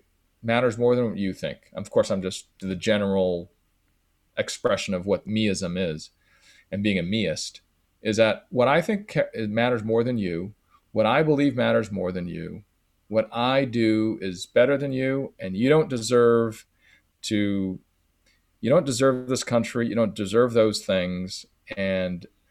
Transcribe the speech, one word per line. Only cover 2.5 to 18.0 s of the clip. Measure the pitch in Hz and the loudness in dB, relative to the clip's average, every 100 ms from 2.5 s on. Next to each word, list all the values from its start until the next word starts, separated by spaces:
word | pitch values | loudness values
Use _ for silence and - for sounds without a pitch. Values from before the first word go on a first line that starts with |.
| _ | _
the | 95 92 | -6 -4
general | 110 104 101 98 92 87 87 _ _ _ _ _ _ _ _ - | 0 0 2 2 2 0 -6 _ _ _ _ _ _ _ _ -8
expression | 107 - 120 98 - | -6 -2 0 0 -2
of | 92 95 | -2 0
what | 92 - | -2 -2
meism | 107 107 90 90 90 | 0 0 0 -2 -2
is | 90 78 - _ _ _ _ _ _ | -4 -6 -12 _ _ _ _ _ _
and | 98 | -4
being | 104 95 | 0 0
a | |
meist, | 87 110 90 - - - _ _ _ _ | 0 -2 -2 -4 -8 -14 _ _ _ _
is | 110 107 | -2 2
that | 110 - - | 2 2 -4
what | 123 123 | 0 2
I | 156 | 2
think | 165 208 208 | 2 -2 -2
ca-, | 151 - | -4 -4
it | 113 110 | -4 -4
matters | 107 123 120 | 0 0 0
more | 107 113 | 0 0
than | 120 120 | 0 -2
you, | 92 85 98 - _ _ _ | -2 -4 -8 -14 _ _ _
what | 107 110 | 0 2
I | 135 | 2
believe | 156 143 143 120 | 2 2 2 0
matters | 117 117 104 | 0 0 -2
more | 98 90 | -4 -4
than | 92 87 | -4 -8
you, | 82 85 87 - _ _ _ - | -8 -10 -12 -18 _ _ _ -4
what | 107 107 | -2 0
I | 117 123 135 | 0 0 2
do | 131 120 113 110 110 - | 2 2 2 4 0 -2
is | 95 87 - | -6 -8 -2
better | - 127 139 | 2 4 2
than | 139 | -2
you, | 131 131 135 135 - | -4 -2 -2 -6 -10
and | 95 95 | -8 0
you | 127 | 4
don't | 156 151 | 4 2
deserve | 127 110 123 120 117 113 110 - _ _ _ _ _ | -2 2 4 6 4 2 -4 -16 _ _ _ _ _
to, | - 107 101 98 95 92 _ _ | -4 0 0 -2 -4 -6 _ _